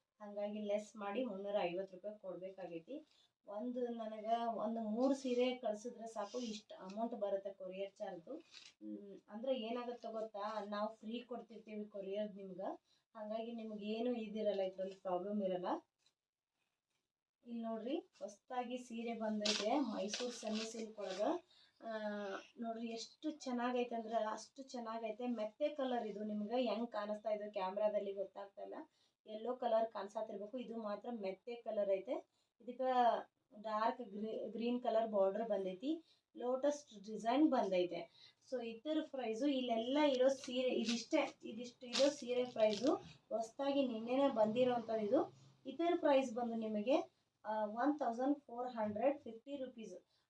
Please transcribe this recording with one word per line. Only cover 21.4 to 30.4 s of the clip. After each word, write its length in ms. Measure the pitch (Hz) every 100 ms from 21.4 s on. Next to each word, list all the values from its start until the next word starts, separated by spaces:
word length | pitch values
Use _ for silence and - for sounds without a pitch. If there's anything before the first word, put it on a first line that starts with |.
| - - _ _ 226
ಆ, 20 | 220 214 208 202 - - -
ನೋಡ್ರಿ 280 | 226 226 233
ಎಷ್ಟು 420 | 226 - - 311
ಚೆನ್ನಾಗೈತೆ 640 | 294 262 247 247 247 240
ಅಂದ್ರೆ 200 | 233 214
ಅಷ್ಟು 480 | 226 214 - - -
ಚೆನ್ನಾಗೈತೆ. 640 | 262 247 226 226 226 214 247
ಮೆತ್ತೆ 420 | 220 214 - 294
ಕಲರ್ 380 | 294 262 240 214
ಇದು, 180 | 202
ನಿಮ್ಗೆ 320 | 214 208 208 247
ಹೆಂಗ್ 340 | 240 208 233
ಕಾಣಿಸ್ತಾ 400 | 208 208 214 226
ಇದೆ 200 | 208 208
ಕ್ಯಾಮ್ರಾದಲ್ಲಿ 600 | 202 196 208 214 208 202
ಗೊತ್ತಾಗ್ತಾ 500 | 196 190 202 202 -
ಇಲ್ಲ, 120 | 196 240 330 _ _ _ 220
ಯೆಲ್ಲೋ 300 | 214 226 247
ಕಲರ್ 300 | 240 220 226
ಕಾಣಿಸ್ತಿರ್ಬೇಕು. 720 | 208 196 220 220 202